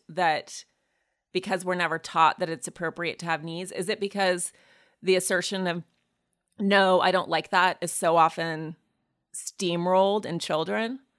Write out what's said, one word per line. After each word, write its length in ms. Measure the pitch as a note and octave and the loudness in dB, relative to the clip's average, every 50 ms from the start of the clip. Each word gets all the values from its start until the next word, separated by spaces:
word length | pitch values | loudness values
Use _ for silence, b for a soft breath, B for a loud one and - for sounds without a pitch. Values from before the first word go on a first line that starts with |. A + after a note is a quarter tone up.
| _ - | _ -12
that 540 | D#3+ F3 F3+ E3 D#3 - - - - - - _ _ _ _ _ _ _ _ _ _ _ _ _ - | -4 0 2 2 2 0 -4 -8 -16 -18 -18 _ _ _ _ _ _ _ _ _ _ _ _ _ -8
because 320 | F#3 F#3 G3+ F#3+ F#3 F3+ | -6 -4 -4 -4 -4 -2
we're 100 | F3+ F#3 | -2 -2
never 220 | F3+ F3 D#3+ D#3 D#3+ | 0 0 0 -2 -4
taught 420 | - - - E3+ D#3+ D#3 - - | -6 -4 2 4 4 4 4 2
that 100 | F3+ D#3+ | -4 -4
it's 180 | E3 C3+ - - | -6 -6 -10 -14
appropriate 500 | - - F3 E3 D#3+ - F3 E3 - - | -10 -8 -8 -8 -6 -6 -6 -6 -6 -6
to 60 | E3 | -6
have 180 | E3+ D#3+ D#3 D3+ | -4 -4 -4 -6
needs? 280 | E3 E3 E3+ F#3 F3+ | -8 -10 -10 -10 -10
Is 180 | - - F3+ F3+ | -8 -6 -4 -4
it 100 | G#3+ G#3+ | -4 -4
because 520 | G3+ G3+ - G3+ G3 F#3 F3+ F3 F3 - - _ _ _ _ _ _ _ _ _ | -4 -6 -2 -2 0 0 0 0 -4 -8 -10 _ _ _ _ _ _ _ _ _
the 140 | - F3+ F#3+ | 0 2 2
assertion 500 | F3+ F3+ - G3 F3 F3 - G3+ F#3+ F#3 | 2 2 0 0 0 -2 -2 -4 -2 -2
of, 180 | F3 E3+ F3 D#3+ _ _ _ _ _ _ _ _ _ _ _ _ _ _ - | -2 -2 -4 -6 _ _ _ _ _ _ _ _ _ _ _ _ _ _ -4
"No, 420 | G#3+ G3 G3+ G3 F#3+ F#3+ F#3 F3+ | 0 4 4 6 6 6 6 4
I 100 | - F#3 | 4 4
don't 180 | F#3 F#3 - - | 2 2 0 0
like 200 | E3+ D#3+ D#3+ - | -2 -2 -2 0
that," 280 | - F#3 F3+ F#3 E3+ - | 2 2 4 2 0 -2
is 100 | - E3+ | -6 -6
so 240 | - - - E3+ E3 E3+ | -4 0 0 4 6 6
often 580 | D#3+ E3 - - E3 E3 D#3+ D#3 D#3+ D#3 E3 _ _ _ _ _ _ _ _ _ _ _ - | 6 4 4 0 -4 -4 -4 -6 -6 -10 -12 _ _ _ _ _ _ _ _ _ _ _ -16
steamrolled 920 | - - - - - G3 F3 E3+ E3+ E3+ F3+ F#3 F#3+ F#3+ G3 G3+ G#3+ - | -14 -14 -14 -8 -4 -4 -2 -2 0 0 2 4 4 4 4 2 0 -2
in 140 | - E3 E3+ | -4 -6 -6
children? 600 | - - - D#3 D#3+ F#3 G3+ G#3+ A3 A3+ C4 C4 _ _ _ | -4 -2 -2 -2 -2 -2 -2 -4 -4 -4 -6 -10 _ _ _